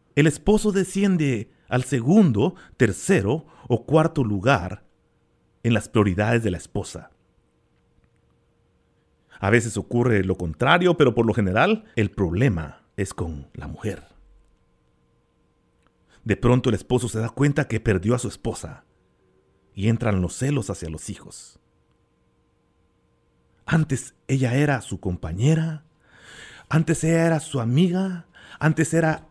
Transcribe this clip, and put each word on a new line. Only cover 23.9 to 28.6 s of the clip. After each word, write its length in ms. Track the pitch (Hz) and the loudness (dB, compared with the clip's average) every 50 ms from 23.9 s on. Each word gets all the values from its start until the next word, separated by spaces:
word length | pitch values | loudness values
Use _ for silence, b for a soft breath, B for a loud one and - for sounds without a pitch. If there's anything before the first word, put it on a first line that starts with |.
| 131 110 - - - _ _ - | -2 -4 -6 -8 -18 _ _ -2
ella 260 | 135 135 131 117 123 | 0 0 0 2 2
era 280 | 135 147 147 139 120 | 2 2 2 0 -2
su 180 | - - 98 87 | -4 -6 -10 -6
compañera, 840 | - 95 90 - - 80 82 95 120 147 160 160 160 165 156 151 - _ _ _ B B B B B B B B B B B B B B | -4 -4 -6 -4 -6 -8 -4 0 2 2 4 2 0 -2 -6 -10 -14 _ _ _ B B B B B B B B B B B B B B
antes 360 | - 160 156 - 160 - - | 0 0 2 0 0 0 0
ella 240 | 160 170 165 165 165 | 2 2 2 4 2
era 120 | 165 151 | 2 0
su 200 | - - - 131 | -2 -4 -6 -4
amiga, 640 | 113 117 123 151 185 175 175 185 190 190 180 170 - _ B B B B B | -2 0 2 2 2 2 2 0 -4 -4 -6 -8 -12 _ B B B B B
antes 340 | B | B